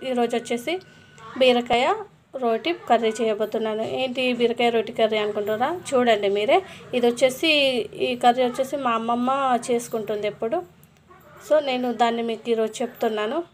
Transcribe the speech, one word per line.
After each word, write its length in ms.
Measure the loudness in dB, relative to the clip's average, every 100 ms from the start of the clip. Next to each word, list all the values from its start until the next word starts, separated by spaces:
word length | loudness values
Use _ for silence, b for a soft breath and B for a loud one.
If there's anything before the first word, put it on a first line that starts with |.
| -2
ఈరోజు 260 | 0 0 -2
వచ్చేసి 340 | -4 -6 -4 -6 B B B B -16 2
బీరకాయ 440 | 4 4 2 2 2 0 -6 _ _ -4
రోటి 280 | -2 0 -2 -4 0
కర్రీ 240 | 2 2 0
చేయబోతున్నాను. 640 | -2 0 -2 -2 -2 -4 -4 -4
ఏంటి 200 | -4 -2 -2
ఈ 20 | 2
బీరకాయ 280 | 0 2 2
రోటి 180 | 2 -2 0
కర్రీ 200 | 2 2
అనుకుంటున్నారా? 480 | -2 -2 -2 -2 -2 -4 -2
చూడండి 380 | 0 4 2 2 0
మీరే. 220 | 4 2 2 B B 0
ఇది 80 | 0
వచ్చేసి, 400 | 4 2 2 2 4 2 0 -4 -4 -4
ఈ 20 | 2
కర్రీ 200 | 2 4 0
వచ్చేసి 280 | 0 -4 -2
మా 80 | 0 0
అమ్మమ్మ 300 | 0 0 0 0 2 0 0
చేసుకుంటుంది 580 | -2 -2 -6 -4 -4 -4
ఎప్పుడు. 260 | -4 -4 -4 -6 _ _ _ _ -20 -20 -20 2
So, 80 | 2 2
నేను 180 | -2 -2 2
దాన్ని 200 | 2 2 -4
మీకు 160 | -4 -2
ఈరోజు 200 | 0 0 -2
చెప్తున్నాను 580 | -8 -2 -2 0 -2 -4 -6